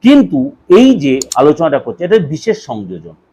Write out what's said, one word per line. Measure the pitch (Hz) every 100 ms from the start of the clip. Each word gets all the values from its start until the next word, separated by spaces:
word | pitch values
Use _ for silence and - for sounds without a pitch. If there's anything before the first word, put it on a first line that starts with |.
কিন্তু | 233 285 214 143 127 - _
এই | 180 262 233
যে | 139 131 135 -
আলোচনাটা | 143 151 165 139
করছি, | - -
এটা | 175 214
বিশেষ | 151 151 - 214 -
সংযোজন | 113 95 90 82 78 _